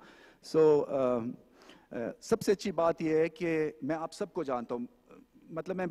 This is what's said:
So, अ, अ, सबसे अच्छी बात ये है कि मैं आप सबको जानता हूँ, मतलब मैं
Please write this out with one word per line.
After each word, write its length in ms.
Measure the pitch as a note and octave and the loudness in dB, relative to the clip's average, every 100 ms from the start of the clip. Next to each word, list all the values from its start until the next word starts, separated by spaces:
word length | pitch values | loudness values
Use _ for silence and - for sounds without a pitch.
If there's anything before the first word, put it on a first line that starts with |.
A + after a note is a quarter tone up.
| - - - - | -18 -20 -20 -20
So, 400 | - D#3 D#3 D3 | -2 4 6 6
अ, 360 | - C#3 B2+ B2 A2+ - - - - - - - | 4 0 2 0 -2 -8 -16 -20 -20 -20 -12 -8
अ, 140 | A2+ - | -8 -8
सबसे 300 | - A3+ - | -2 0 2
अच्छी 200 | G3 G3+ | 0 0
बात 300 | E3 E3 E3 | 0 0 2
ये 200 | D#3+ D#3 | 2 2
है 80 | E3 | 2
कि 480 | D#3+ E3+ D#3+ D#3 - | -2 -2 0 -2 -4
मैं 120 | C3+ D#3+ | -4 -4
आप 160 | D#3+ | -4
सबको 320 | - G3 - | -6 -6 -4
जानता 320 | C#3 B2 A#2 A#2+ | -2 -4 -4 -6
हूँ, 120 | A#2+ _ - - - _ - | -8 _ -20 -20 -20 _ -14
मतलब 240 | D#3+ D#3+ F#3 | -10 -6 -4
मैं 120 | F3+ | -6